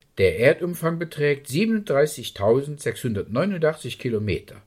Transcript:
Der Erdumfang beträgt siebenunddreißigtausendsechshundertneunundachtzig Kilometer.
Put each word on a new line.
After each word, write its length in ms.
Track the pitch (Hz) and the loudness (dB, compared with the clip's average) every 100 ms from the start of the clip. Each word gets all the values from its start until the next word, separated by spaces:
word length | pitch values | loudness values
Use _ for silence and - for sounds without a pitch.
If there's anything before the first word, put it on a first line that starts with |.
| _ - | _ 2
Der 220 | 92 82 | 2 4
Erdumfang 600 | 127 160 175 175 165 170 | 4 4 -2 -2 -2 -2
beträgt 480 | 165 147 147 139 - | -6 -2 0 0 -2
siebenunddreißigtausendsechshundertneunundachtzig 2500 | 147 220 220 202 139 151 127 110 - 104 131 143 143 117 107 123 98 90 120 196 180 156 156 - - | 0 2 0 2 2 2 0 -10 0 4 4 0 -6 -6 -4 -4 -4 -2 -2 -2 0 0 0 -8 -6
Kilometer. 600 | 131 107 107 80 - - | -2 -2 0 -2 -6 -18